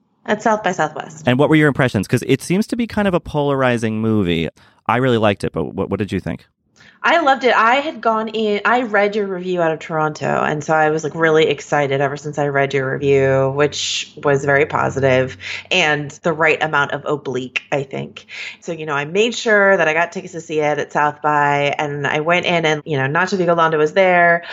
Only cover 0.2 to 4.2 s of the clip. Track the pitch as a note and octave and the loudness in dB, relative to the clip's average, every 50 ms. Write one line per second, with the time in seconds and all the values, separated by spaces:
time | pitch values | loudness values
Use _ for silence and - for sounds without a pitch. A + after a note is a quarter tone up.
0.2 | - - G#3+ G#3+ - A#3 G#3+ G#3+ - F3+ F3+ - D#3 D3+ D3+ - - - - - | -4 -4 -4 -2 0 0 0 0 -2 -4 -2 -2 -4 -4 -4 -10 -14 -14 -12 -6
1.2 | - A#2+ B2+ B2+ D3+ B2+ D#3 D#3 D3+ D3 B2+ - C#3 B2 - G#2+ F2+ - - A#2 | -2 0 2 2 4 4 4 4 4 4 2 2 0 0 0 -2 -2 0 -2 -2
2.2 | - - C3+ - - - E3+ F#3+ A3+ - C#4 A#3 A#3 A3 - G#3+ G#3 G3 F3 E3+ | 0 0 0 0 0 -2 -2 -2 0 -2 -2 -4 -4 -4 -2 -2 0 0 0 -2
3.2 | - - - D3 C#3+ C#3+ C#3 C3+ C3 B2+ A#2+ A2+ A#2 A2 A2 G#2+ A2 A2+ A2 G#2+ | -4 -2 -4 -2 0 0 0 2 2 0 0 0 0 -2 -2 0 0 2 2 2